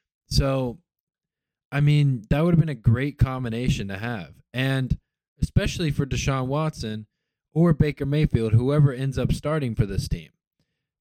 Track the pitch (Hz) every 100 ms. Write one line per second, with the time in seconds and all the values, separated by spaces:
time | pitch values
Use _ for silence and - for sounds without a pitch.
0 | _ _ - - 139 135 127 110 _ _
1 | _ _ _ _ _ _ _ 139 147 147
2 | 143 127 101 143 170 170 160 123 113 117
3 | 143 - 131 131 123 113 131 135 101 98
4 | 117 113 73 - _ 123 131 135 127 -
5 | _ _ _ _ - - 202 - 165 143
6 | 139 120 139 135 127 143 156 - 117 107
7 | 107 _ _ _ _ 156 170 147 151 -
8 | 139 147 151 120 113 110 123 147 143 127
9 | 135 127 120 - 147 156 131 107 104 95
10 | - 85 78 _ _ _ _ _ _ _